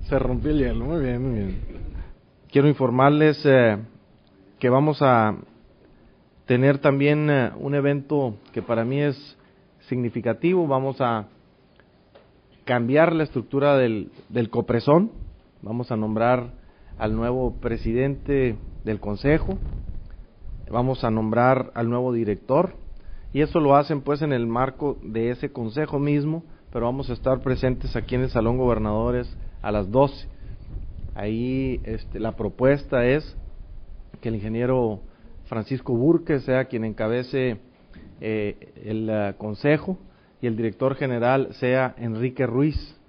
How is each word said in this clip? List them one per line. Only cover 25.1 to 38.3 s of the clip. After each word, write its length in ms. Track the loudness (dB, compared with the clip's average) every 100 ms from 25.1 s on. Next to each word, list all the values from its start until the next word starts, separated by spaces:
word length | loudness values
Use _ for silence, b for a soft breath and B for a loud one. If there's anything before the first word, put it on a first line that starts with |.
| -2 -2
ese 220 | -2 -6
consejo 460 | -6 -6 -4 -4 -2
mismo, 460 | 0 0 0 -4 -8 b b
pero 140 | -4
vamos 240 | -2 -2 -4
a 60 |
estar 260 | -2 0 0
presentes 560 | 0 0 0 0 -2 -4
aquí 180 | -2
en 60 | -2
el 80 | 0
Salón 280 | 2 2 2
Gobernadores 760 | 2 2 0 0 0 -2 -4 -10 B B
a 100 | -2
las 180 | -2 2
doce. 380 | 2 2 0 -14 B B B B B -10 -10 -10
Ahí, 680 | -8 -6 -4 -2 -2 -4 -6
este, 360 | -6 -8 -8 -6
la 120 | -6 -4
propuesta 680 | -8 2 2 2 0 0 2
es 300 | 2 -2 -12 -14 -14 -16 -16 -16 -16 -18 -10
que 80 | -6
el 60 |
ingeniero 680 | -6 -4 -2 0 2 0 -2 -12 b b b -8
Francisco 480 | -6 -4 -6 -2
Burke 460 | 2 4 4 2 -2
sea 260 | 0 0 0
quien 180 | -4
encabece, 760 | -6 -4 -2 -2 -2 -2 -2 -2 -12 B B B B -10
eh, 500 | -4